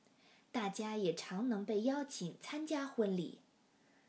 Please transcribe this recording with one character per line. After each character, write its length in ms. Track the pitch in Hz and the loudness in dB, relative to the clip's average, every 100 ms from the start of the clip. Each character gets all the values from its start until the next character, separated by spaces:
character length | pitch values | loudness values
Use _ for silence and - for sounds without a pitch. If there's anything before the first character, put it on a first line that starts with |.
| _ _ - - _ | _ _ -20 -20 _
大 160 | 247 202 | -2 -2
家 300 | 185 214 214 | -2 -2 2
也 180 | 180 165 | 2 2
常 320 | - 185 254 | -2 0 0
能 180 | 208 202 | 0 2
被 180 | 208 | 2
邀 200 | 240 285 | 4 2
请 320 | 285 - 175 - | -2 -4 -4 -6
参 260 | - 302 311 | -6 -4 -2
加 180 | 294 269 | -2 0
婚 300 | - 202 185 | 2 2 2
礼。 240 | 160 - - _ _ _ _ _ | -2 -8 -20 _ _ _ _ _